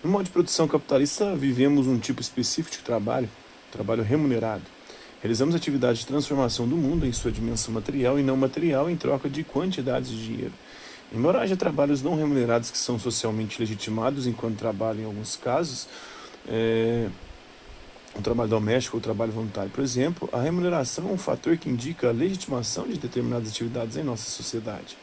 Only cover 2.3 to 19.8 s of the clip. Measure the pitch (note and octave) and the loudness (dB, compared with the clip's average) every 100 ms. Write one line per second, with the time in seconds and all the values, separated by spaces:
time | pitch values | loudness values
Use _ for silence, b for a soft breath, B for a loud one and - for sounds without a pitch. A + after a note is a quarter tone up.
2.3 | - A#2+ - E3 - - A#2 G#2 B2 A2+ | -2 0 -2 -4 -8 -2 0 2 0 -2
3.3 | - - - - - A2 A#2 G#2+ D3 D3 | -6 -20 -20 -16 -6 0 0 2 2 4
4.3 | A#2 A2+ G#2 - - B B B B A2 | 2 0 -4 -8 -18 B B B B -2
5.3 | A2+ C#3+ E3+ D#3 C#3 B2 A#2 - C#3+ C3+ | 2 4 2 0 2 2 2 0 -2 0
6.3 | C#3 B2 - A#2+ E3 C#3 E3+ C#3 A#2 A#2+ | 2 2 2 0 2 2 2 0 0 -2
7.3 | G#2 A#2 A2+ - A2+ G#2 C#3+ B2 C#3+ C3+ | -2 -2 -2 -2 -4 -2 2 2 4 4
8.3 | C3 C3 D3+ E3+ C3+ D#3+ E3+ C3+ C3+ C#3+ | 4 2 2 2 2 2 0 0 0 -2
9.3 | C#3 D#3+ C3+ F#3 F3+ B2+ B2+ B2+ A2+ A2 | -4 -4 -2 -2 -2 0 -2 -2 -6 -6
10.3 | A2+ - - B B B B - A2 D3 | -6 -6 -10 B B B B -8 2 4
11.3 | F#3+ G#3 F#3 F3 D3 C#3+ C#3+ C#3+ D#3+ D3+ | 4 2 2 2 2 2 2 2 2 2
12.3 | C#3 A#2 A#2 A#2 - - A#2+ A#2+ - A2+ | 2 4 2 2 -4 -2 -2 -2 -2 0
13.3 | G#2+ G#2+ - A2+ G#2 - A2 A#2+ C#3 B2 | -2 -4 -2 -2 -2 -4 0 0 0 -2
14.3 | A2 A#2 G#2 A2+ G2+ A2+ G#2+ A2 G#2 A2 | -2 -4 -2 -2 -2 -2 -2 -6 -6 -6
15.3 | - - C3+ D3 B2 - B B B B | -6 0 0 0 -6 -12 B B B B
16.3 | B - A2+ A2+ A2+ A2+ A#2 G#2+ F#2 - | B -4 0 2 4 2 2 -2 -6 -16
17.3 | - - - - - - - - - G#2 | -20 -20 -20 -20 -20 -20 -20 -14 -6 0
18.3 | A#2 A2+ A2 G#2+ B2 B2+ A2+ G#2+ G#2 A2+ | 2 2 2 4 2 2 -4 -2 -2 -2
19.3 | A2 A2 G2+ G2 - | -2 -4 -4 -4 -2